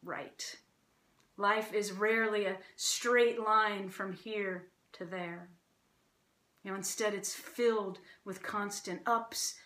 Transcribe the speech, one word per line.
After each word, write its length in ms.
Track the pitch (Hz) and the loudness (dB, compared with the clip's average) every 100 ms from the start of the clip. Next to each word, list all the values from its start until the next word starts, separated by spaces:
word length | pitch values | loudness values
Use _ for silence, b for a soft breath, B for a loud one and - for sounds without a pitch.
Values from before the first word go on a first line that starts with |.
right. 560 | - - - - - - _ _ _ _ _ _ _ - | -10 -8 -10 -10 -12 -12 _ _ _ _ _ _ _ 0
Life 360 | 202 214 - | 2 2 2
is 200 | 208 196 | -2 -2
rarely 540 | 185 214 226 220 208 190 | 0 2 4 2 2 0
a 120 | 190 B | -2 B
straight 640 | B - - 240 240 233 233 | B -2 0 4 6 6 4
line 520 | 214 220 214 202 190 | 4 4 4 0 -6
from 220 | 185 196 | -6 -6
here 540 | 185 220 214 196 180 180 _ _ | -6 -6 -4 -2 -4 -10 _ _
to 100 | - | -14
there. 460 | 175 185 175 175 175 175 _ _ _ _ _ _ _ _ _ _ | -8 -6 -6 -8 -14 -20 _ _ _ _ _ _ _ _ _ _
You 80 | 196 | -8
know, 40 | 196 | -6
instead, 380 | - - 214 | -4 0 0
it's 180 | 202 196 | 0 -4
filled 680 | - - - 233 220 190 180 B B | -8 -10 2 4 4 0 -6 B B
with 180 | 196 190 | -10 -8
constant 600 | - 208 202 202 - 175 185 | -4 -4 -2 -4 -6 -4 2
ups 500 | 175 - - - - | 2 2 -4 -4 -6